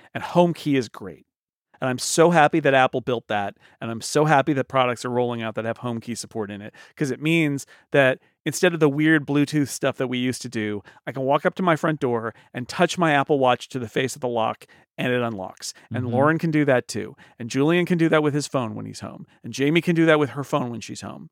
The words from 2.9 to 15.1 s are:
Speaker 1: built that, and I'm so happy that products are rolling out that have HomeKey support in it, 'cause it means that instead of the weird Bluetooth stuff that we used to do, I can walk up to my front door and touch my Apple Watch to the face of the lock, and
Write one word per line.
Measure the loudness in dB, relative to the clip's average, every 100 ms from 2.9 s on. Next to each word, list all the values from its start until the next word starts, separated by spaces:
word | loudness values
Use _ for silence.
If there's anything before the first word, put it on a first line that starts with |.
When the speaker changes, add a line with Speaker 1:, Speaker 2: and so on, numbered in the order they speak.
| 0
Speaker 1:
built | -4 -4 -4
that, | -4 -4 -10 _ _
and | -10
I'm | -10
so | -2 2
happy | 4 4 4
that | 0 -2
products | 0 0 -2
are | -4
rolling | -2 -2 -4
out | -6 -6
that |
have | -6 -6
HomeKey | -6 -8 -8 -10
support | -10 -8 -8
in | -10
it, | -14 -18 -20
'cause | -6 -6
it | -2
means | 0 2 0 -2 -8 -20 _
that | 2 2 2 _ _
instead | -8 0 0
of | 4
the | 2
weird | 4 2 2 2
Bluetooth | 0 2 0 -2
stuff | -2 -4 -2
that | -2
we | -2
used | -2 -4
to | -6
do, | -4 -4 -6 -10 -16 -12
I |
can | -6
walk | 0 0 0
up | 0
to |
my | 0 0
front | 0 -2
door | -2 -2 -4 -10 _
and | -12 -10
touch | -2 0 2
my | 2
Apple | 2 2 2
Watch | 4 2 -2
to | -10
the | -6
face | -2 -4
of | -4
the | -4
lock, | -2 -2 -4 -12 _ _ -6
and | -2